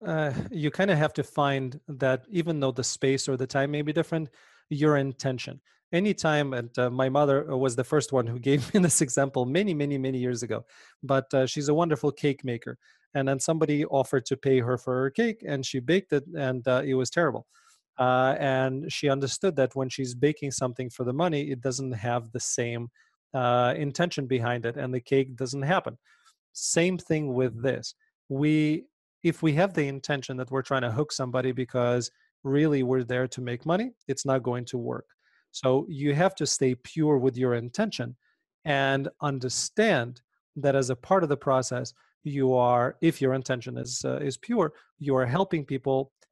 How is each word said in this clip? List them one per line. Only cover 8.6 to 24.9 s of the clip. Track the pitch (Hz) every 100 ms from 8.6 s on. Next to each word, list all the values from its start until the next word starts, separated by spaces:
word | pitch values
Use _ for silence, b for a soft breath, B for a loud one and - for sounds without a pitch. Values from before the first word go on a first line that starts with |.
<laughs> | 123
me | 214
this | 175 -
example | 143 - 139 135 123
many, | 156 208
many, | 156 143 139
many | 131 131
years | 123 120
ago, | 117 107 - B B B
but, | 135 135 135
uh, | 139 131
she's | - 143
a |
wonderful | 151 170 151 147
cake | 139 147 135
maker. | 127 117 - 127 b b b
And | 143 135
then | 135
somebody | - 160 156 147 156
offered | 139 127 139 -
to | 131
pay | 139 131
her | 120 123
for | - 127
her | 135
cake, | - 233 220 220
and | 139 131
she | 135
baked | 123 180 -
it, | 147 - 165
and, | 135 131 120
uh, | 127 143
it |
was | 131 127
terrible. | - 165 113 - b b b _ -
Uh, | 127 127 131 139
and | 143 131 131 131 160
she | - 147
understood | 139 139 - 196 143
that | 131 135
when | 131
she's | - 131 123
baking | 143 156 139
something | - 127 120 127
for | -
the | 127
money, | 131 180 151 147
it | 131
doesn't | 131 127 135
have | 120 120 120 113
the | 117
same, | - - 120 117 120 b b b _
uh, | 135 123 123 123 160
intention | 147 135 175 - 131
behind | 127 117 123 117
it, | 131
and | 131